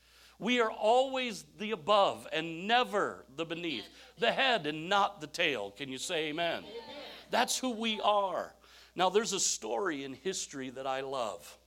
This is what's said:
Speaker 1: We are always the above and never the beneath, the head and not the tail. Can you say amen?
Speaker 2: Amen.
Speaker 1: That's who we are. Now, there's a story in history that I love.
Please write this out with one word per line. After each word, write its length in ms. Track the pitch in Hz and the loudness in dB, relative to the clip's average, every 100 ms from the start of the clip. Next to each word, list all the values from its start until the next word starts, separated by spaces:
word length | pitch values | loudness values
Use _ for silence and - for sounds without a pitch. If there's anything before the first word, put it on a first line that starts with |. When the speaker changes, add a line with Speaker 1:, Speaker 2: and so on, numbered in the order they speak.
| _ _ - - | _ _ -20 -6
Speaker 1:
We 200 | 196 247 | 0 2
are 120 | 220 | 2
always 760 | - 214 247 269 262 247 185 - - | 2 4 6 4 0 -2 -6 -12 -10
the 120 | 208 | -6
above 560 | 214 147 208 180 110 113 | -2 4 6 6 2 -4
and 340 | 156 165 165 196 | -4 -4 -4 2
never 580 | 240 220 202 143 92 - 135 | 2 4 2 0 -2 -10 -8
the 100 | 160 | -6
beneath, 400 | 170 175 120 - - - - | -4 -4 -6 -8 -14 -20 -2
the 140 | 226 | 2
head 340 | 185 269 226 147 | 4 4 2 0
and 240 | 156 165 | -4 0
not 320 | 202 196 - | 2 2 0
the 60 | 151 | -8
tail. 440 | - 175 123 101 | -2 0 0 -4
Can 180 | - 139 | -6 -8
you 80 | 131 | -8
say 320 | - 170 156 | -4 -2 -2
amen? 340 | 151 170 120 | -2 -2 -2
Speaker 2:
Amen. 320 | - 440 - - - - - | -6 -12 -12 -14 -14 -16 -2
Speaker 1:
That's 280 | 208 247 - | 2 2 0
who 140 | 254 | -2
we 300 | 220 226 214 | -2 -2 0
are. 520 | - 208 196 151 90 - - - - - | 2 2 2 -2 -4 -10 -20 -20 -12 0
Now, 140 | 185 | 2
there's 240 | 190 214 | 4 2
a 60 | 190 | 0
story 640 | - - 220 214 196 143 | 0 -2 -2 -2 0 -2
in 100 | 139 | -6
history 560 | 127 190 190 - 143 131 | -8 -6 -6 -6 -8 -8
that 140 | 123 135 | -6 -4
I 140 | 131 | -4
love. 560 | 139 135 113 90 - - | -2 -2 -4 -6 -12 -20